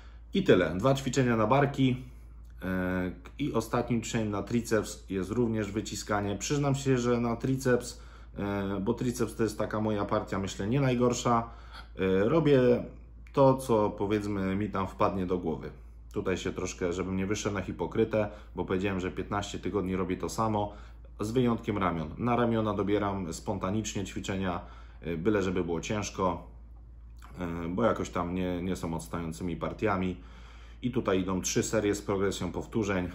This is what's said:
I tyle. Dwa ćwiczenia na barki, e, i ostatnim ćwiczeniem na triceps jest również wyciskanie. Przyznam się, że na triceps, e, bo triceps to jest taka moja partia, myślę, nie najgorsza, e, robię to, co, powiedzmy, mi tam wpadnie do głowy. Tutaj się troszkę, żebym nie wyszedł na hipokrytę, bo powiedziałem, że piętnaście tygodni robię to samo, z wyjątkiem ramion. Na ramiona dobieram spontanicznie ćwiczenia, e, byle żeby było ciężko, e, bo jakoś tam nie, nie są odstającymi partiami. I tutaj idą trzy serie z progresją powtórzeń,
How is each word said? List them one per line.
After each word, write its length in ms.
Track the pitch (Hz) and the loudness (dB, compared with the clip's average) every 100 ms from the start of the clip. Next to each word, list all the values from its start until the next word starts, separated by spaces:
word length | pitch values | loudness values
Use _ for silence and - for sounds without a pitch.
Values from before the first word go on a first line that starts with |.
| - - - | -18 -20 -4
I 80 | 196 | 2
tyle. 320 | - 107 85 85 | 8 8 6 4
Dwa 160 | 123 | 4
ćwiczenia 420 | 135 - 131 123 117 | 4 2 2 4 4
na 100 | 107 | 6
barki, 500 | 135 139 139 131 127 - - - - - - | 6 4 4 4 2 -4 -14 -18 -18 -18 -10
e, 480 | 92 92 92 92 90 87 - - | -4 0 0 0 -2 -4 -12 -4
i 140 | 143 | -2
ostatnim 500 | 113 110 123 - 117 | 0 0 0 0 0
ćwiczeniem 280 | 110 120 110 | 0 -2 0
na 120 | 104 | -2
triceps 600 | 101 120 113 110 104 - - | 0 -2 2 2 2 -6 -6
jest 200 | 95 90 | -4 0
również 420 | 107 117 110 101 | 2 2 2 -2
wyciskanie. 640 | 101 101 107 - 104 101 98 | -2 -4 -6 -2 -2 0 -2
Przyznam 380 | - 147 143 | -2 0 2
się, 240 | 135 135 131 | 2 2 2
że 220 | 120 120 | 4 2
na 160 | 117 113 | 2 0
triceps, 640 | 131 131 135 120 - - - - - - | 0 0 2 2 0 -10 -16 -18 -16 -6
e, 420 | 101 101 98 98 | -4 -2 -2 -2
bo 140 | 95 | -2
triceps 400 | 117 127 113 110 | -2 -2 0 -2
to 80 | - | 0
jest 160 | 113 - | 0 0
taka 220 | 104 110 | -2 0
moja 240 | 107 107 | 0 0
partia, 340 | 98 107 101 98 | 0 0 0 -2
myślę, 280 | 95 - 101 | -2 -4 0
nie 140 | 131 | 2
najgorsza, 720 | 135 123 123 117 127 117 110 - - - - - | 2 4 4 2 2 2 0 -8 -16 -16 -14 -2
e, 300 | 95 92 104 | 2 4 4
robię 560 | 160 147 135 123 117 - - - - - | 4 6 8 8 6 2 -10 -16 -18 -2
to, 240 | - 135 127 | 6 6 6
co, 340 | - 113 104 | 4 4 4
powiedzmy, 680 | 95 101 107 101 104 95 95 | 2 0 0 0 -2 0 0
mi 140 | 104 | 0
tam 180 | 98 95 | -2 -4
wpadnie 380 | - 104 95 90 | 0 0 2 0
do 120 | 90 | 0
głowy. 320 | 85 78 - - - - - | 0 -4 -6 -12 -16 -18 -10
Tutaj 240 | - 95 90 | -4 -2 -2
się 160 | 92 | -2
troszkę, 400 | - 90 - 90 | -4 -4 -2 -2
żebym 240 | 87 90 95 | -2 -2 -2
nie 100 | 95 | 0
wyszedł 280 | 104 107 | -2 -2
na 80 | 101 | -2
hipokrytę, 680 | 90 - 82 107 113 110 104 - - - | -4 -4 -2 0 2 2 0 -4 -12 -6
bo 80 | |
powiedziałem, 360 | 87 95 98 95 | -2 0 0 0
że 100 | 90 | -2
piętnaście 480 | - 92 104 95 90 | -4 -4 -4 -4 -6
tygodni 380 | 92 98 92 92 | -4 -2 0 0
robię 200 | 90 90 | -2 -2
to 120 | 85 | -4
samo, 440 | - 110 107 104 - - - - - | -2 0 0 -2 -6 -16 -18 -16 -6
z 100 | 107 | -2
wyjątkiem 480 | 117 120 113 - 101 | 2 4 2 0 0
ramion. 320 | 92 82 78 78 | 0 0 -4 -2
Na 180 | 117 120 | 0 4
ramiona 380 | 120 117 107 | 4 4 2
dobieram 580 | 104 98 101 101 98 87 | 0 2 2 2 0 -4
spontanicznie 720 | 80 - 98 92 104 107 107 | -4 -4 -2 0 0 -2 -4
ćwiczenia, 560 | 95 - 95 95 95 87 - - - - | -4 -6 -4 -2 -2 -2 -6 -14 -18 -12
e, 160 | 78 85 | -6 0
byle 260 | 92 104 | 2 4
żeby 220 | 95 90 | 2 0
było 160 | 85 82 | 0 -2
ciężko, 640 | 80 107 101 - 92 85 - - - - - - - - - - | -2 -4 -4 -2 0 0 -6 -16 -18 -18 -18 -18 -18 -18 -16 -8
e, 300 | 87 85 85 | -6 -4 -4
bo 140 | 92 | 2
jakoś 280 | 117 87 95 | 2 2 -2
tam 240 | 92 87 | -2 -2
nie, 280 | 90 90 90 | -2 -2 -2
nie 140 | 90 90 | -2 -4
są 180 | 87 | -4
odstającymi 640 | 82 - 87 85 78 90 80 | -6 -6 -6 -6 -6 -6 -4
partiami. 600 | 85 82 107 95 92 90 - - - - - - | -6 -2 0 0 0 -4 -10 -18 -18 -18 -18 -8
I 80 | 127 | -4
tutaj 300 | 120 - 95 | 0 2 2
idą 200 | 92 92 | 2 0
trzy 220 | 90 - | 0 0
serie 320 | 110 113 104 | 0 2 2
z 80 | 98 | 0
progresją 500 | - 98 98 92 90 | 0 0 0 0 -4
powtórzeń, 560 | 85 80 117 101 98 87 | -4 -4 0 0 0 -2